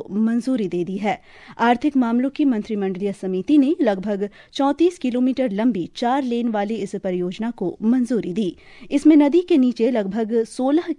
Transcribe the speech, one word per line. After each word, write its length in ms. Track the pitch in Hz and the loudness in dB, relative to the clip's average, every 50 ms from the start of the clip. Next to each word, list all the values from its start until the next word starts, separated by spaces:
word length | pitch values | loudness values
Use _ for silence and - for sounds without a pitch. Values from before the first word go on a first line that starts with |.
| - - 190 | -4 -4 -2
मंजूरी 540 | 208 220 226 233 240 220 254 262 247 214 175 | -2 0 0 0 -2 -2 -2 -2 -2 -2 -2
दे 140 | 175 175 175 | -2 -4 -4
दी 120 | 160 190 | -4 -6
है। 200 | 196 196 214 156 - _ - - - - - 214 - | -4 -4 -4 -4 -4 _ -20 -20 -20 -20 -14 -6 -2
आर्थिक 380 | 233 233 247 240 - 302 - | 2 2 2 2 0 0 0
मामलों 340 | 269 247 226 233 240 254 277 | 2 0 2 0 0 0 -2
की 140 | 277 - 302 | -2 0 0
मंत्रिमंडलीय 680 | 277 247 208 202 - 220 208 196 190 190 185 202 202 196 | 0 0 0 -2 -4 -4 -4 -4 -4 -4 -4 -6 -6 -6
समिति 460 | - - 190 185 185 185 - 294 302 | -6 -6 -6 -4 -4 0 2 4 4
ने 160 | 262 262 339 359 | 4 4 2 0
लगभग 480 | 311 214 202 190 185 214 208 196 202 202 - - - _ - | 0 0 0 -2 -2 -4 -4 -4 -6 -8 -10 -14 -20 _ -4
चौंतीस 460 | - 277 277 285 285 330 359 359 - | -2 0 0 2 2 2 0 0 0
किलोमीटर 520 | - 247 220 247 254 254 254 - 254 254 | -4 -2 0 0 0 0 0 0 -2 -2
लंबी 380 | 190 190 220 254 220 190 160 - - | 0 0 0 0 0 0 -4 -6 -6
चार 280 | - 254 233 254 277 277 | -4 -2 0 0 0 0
लेन 260 | 247 233 233 233 240 | -2 -2 -2 -2 -2
वाली 260 | 220 214 202 202 226 | -2 -2 -2 -2 -4
इस 180 | 214 185 196 - | -6 -6 -6 -8
परियोजना 540 | 196 - 196 180 180 180 180 185 - 214 233 240 | -6 -6 -4 -4 -2 -4 -4 -6 -6 -6 -6 -6
को 240 | - 196 175 - - 202 | -4 -6 -6 -4 -2 0
मंजूरी 500 | 220 240 262 247 226 262 214 - 180 175 | 0 2 2 0 0 -2 -2 -2 -4 -4
दी। 220 | 190 220 175 - - - - - - - - | -4 -4 -4 -6 -10 -16 -20 -20 -20 -10 -4
इसमें 240 | - 285 - 311 320 | -2 2 6 6 6
नदी 240 | 294 294 285 269 349 | 8 6 6 4 2
के 160 | 359 349 349 | 2 4 4
नीचे 340 | 285 254 247 233 - 220 233 | 4 4 2 2 0 0 0
लगभग 440 | 247 226 202 196 190 226 226 202 233 226 226 | 0 0 -2 -2 -2 -4 -4 -2 -2 -2 -2
सोलह 460 | 220 - - 254 262 285 320 349 349 311 | -2 -4 -4 0 2 2 0 0 -2 -6